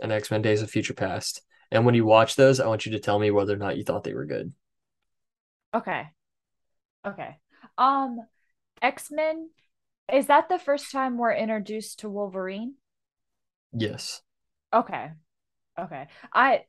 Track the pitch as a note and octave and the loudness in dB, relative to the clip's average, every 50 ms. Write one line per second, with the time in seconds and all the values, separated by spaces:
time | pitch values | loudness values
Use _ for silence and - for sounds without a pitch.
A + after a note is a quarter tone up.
0 | - A2 A2 G#2+ G#2 - A2 G#2+ G#2+ A2+ G#2+ G#2 A2 G#2+ - A2 G#2 - G2 - | -6 -4 -2 -4 -2 -2 -2 0 2 2 2 2 0 -2 -2 -4 -4 -2 -4 -4
1 | G2+ F#2 F2+ G#2+ - - - - - _ _ _ _ _ - A2+ A#2+ B2 A#2+ A#2+ | -4 -4 -4 -6 -6 -8 -10 -10 -14 _ _ _ _ _ 2 4 6 6 6 6
2 | A2+ A2 A2 A2 A2+ - - - C3+ C3+ C3+ A#2+ G#2 A2+ A2+ A2 - A2 A2 G2+ | 6 6 8 8 6 6 6 6 6 6 6 6 2 0 0 -2 -4 -6 -6 -4
3 | - G#2 G2+ G#2 G#2+ G#2 G2+ G2+ G2 G2+ G2+ G2 G2+ G2 C#2+ - G#2+ - B2+ G#2+ | -2 0 0 2 2 2 2 2 2 0 -2 -2 -2 -4 -4 -4 -4 -4 -4 -4
4 | - - G#1 - - D3+ C3 - - - - _ _ _ _ _ _ _ _ _ | -6 -6 -8 -8 -8 -6 -6 -6 -6 -8 -12 _ _ _ _ _ _ _ _ _
5 | _ _ _ _ _ _ _ _ _ _ _ _ _ _ - A3+ - F#3+ E3+ B2+ | _ _ _ _ _ _ _ _ _ _ _ _ _ _ -6 -6 -4 -4 -6 -6
6 | D3+ D#3 _ _ _ _ _ _ _ _ _ _ _ _ _ _ _ _ _ _ | -8 -10 _ _ _ _ _ _ _ _ _ _ _ _ _ _ _ _ _ _
7 | - G3+ G3+ - D3 - - - _ _ _ _ - - _ - B3 C4+ C#4 C4+ | -12 -12 -10 -10 -14 -14 -16 -18 _ _ _ _ -20 -14 _ 0 2 2 2 2
8 | C4+ B3+ A#3+ A#3 A3 - _ _ _ _ _ _ _ _ _ _ A#3+ B3+ C4 - | -2 -4 -6 -10 -14 -18 _ _ _ _ _ _ _ _ _ _ -2 -2 -2 -2
9 | - - D4 D#4 D#4 D#4 D#4+ D#4+ D#4+ D#4+ - _ _ _ _ _ _ _ _ _ | -8 -10 -4 -2 -2 -2 -2 -4 -8 -14 -18 _ _ _ _ _ _ _ _ _
10 | _ - A3+ C#4 B3+ - C#4+ D4+ E4 - F4+ F4 - C#4+ C#4+ C#4+ C#4+ - - C4+ | _ 0 2 2 4 6 6 4 6 4 0 -2 0 -2 -2 -2 -4 -6 -4 -4
11 | C4 C4 A#3+ A#3+ A#3+ A3+ - - A3 A3 A3 G#3+ G3 G#3 G#3+ A3 G#3+ - - - | -2 -2 -2 -2 0 0 0 0 0 -2 -2 -4 -4 -6 -8 -10 -10 -12 -14 -14
12 | - G#3+ G3 G3+ G#3 G3 F#3 F#3+ F#3 F#3 G3 G3+ A3+ B3+ C#4 - _ _ _ _ | -12 -10 -8 -6 -6 -6 -6 -8 -8 -6 -8 -8 -10 -10 -12 -14 _ _ _ _
13 | _ _ _ _ _ _ _ _ _ _ _ _ _ _ - A2+ A2 G#2+ B2 B2 | _ _ _ _ _ _ _ _ _ _ _ _ _ _ -6 -4 -4 -4 -6 -8
14 | - - - - - _ _ _ _ _ _ _ _ _ - E4+ - - F3+ B2+ | -12 -12 -14 -14 -18 _ _ _ _ _ _ _ _ _ 0 0 0 0 -6 -10
15 | A2 D3 D#3+ D#3 _ _ _ _ _ _ _ _ _ _ _ - F3+ F#3+ E3 - | -10 -10 -14 -18 _ _ _ _ _ _ _ _ _ _ _ -14 -12 -12 -12 -14
16 | - - - - - - - A3 B3 C4+ A#3 - - | -14 -16 -20 -20 -20 -2 2 2 4 4 4 2 0